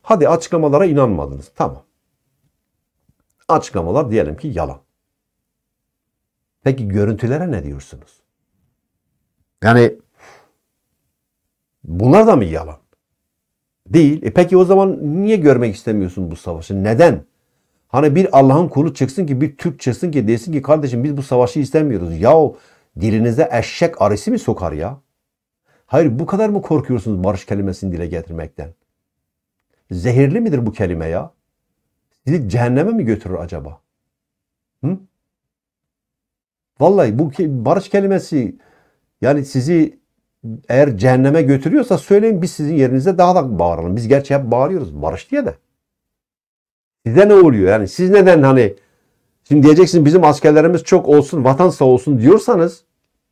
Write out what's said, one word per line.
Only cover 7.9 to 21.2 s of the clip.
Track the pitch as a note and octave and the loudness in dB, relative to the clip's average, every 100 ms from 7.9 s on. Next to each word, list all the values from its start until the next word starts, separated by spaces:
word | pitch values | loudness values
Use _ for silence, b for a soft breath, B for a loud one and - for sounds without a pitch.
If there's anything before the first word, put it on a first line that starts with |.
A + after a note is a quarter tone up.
| C2 _ _ _ _ _ _ _ _ _ _ _ _ _ _ _ _ | -20 _ _ _ _ _ _ _ _ _ _ _ _ _ _ _ _
Yani | A2 A#2+ A#2 - _ b b b b b _ _ _ _ _ _ _ _ _ _ _ _ | 2 4 2 0 _ b b b b b _ _ _ _ _ _ _ _ _ _ _ _
bunlar | - F2 A#2+ F#3 A3+ | -12 -2 2 4 4
da | D#3+ | 2
mı | |
yalan? | F#2 D#2 D#2 D2+ _ _ _ _ _ _ _ _ _ _ F#2 | 0 -6 -10 -16 _ _ _ _ _ _ _ _ _ _ _
Değil. | B2+ C#3+ D#3 | 2 2 2
E | - | -2
peki | - F3 F#3 | 0 2 4
o | |
zaman | F3+ F#3+ F#3+ - D3 E3 | 4 2 2 -2 -6 -4
niye | G3+ G#3+ | -2 2
görmek | D3+ B2 A#2 | 2 2 0
istemiyorsun | G2 - G#2+ F#2 F#2 F2 | -6 -6 -4 -4 -6 -10
bu | E2 | -10
savaşı? | - E2 - G2 | -12 -12 -8 -4
Neden? | G2+ A2+ E3+ F#2+ - _ _ _ _ _ _ | -2 2 2 2 -8 _ _ _ _ _ _
Hani | C3+ D3+ | 0 2
bir | D3+ F#3+ C#3 | 2 2 4
Allah'ın | C3+ D3 F3+ | 4 4 0
kulu | C#3 D#3+ | -2 -4
çıksın | C3+ C3+ G3+ D#3+ | -2 -6 -4 -4
ki, | B2+ | -2
bir | D#3 - | -4 -4
Türk | F3 C#3+ | -8 -6
çıksın | C3 A2+ F3+ | -6 -4 -4
ki | C#3+ G#2 | -2 -2
desin | A#2 - | -2 -2
ki, | D3+ | -6
"Kardeşim | C3+ D#3 C#3+ A#2+ | 0 -2 0 -4
biz | C#3+ | -6
bu | C#3+ | -6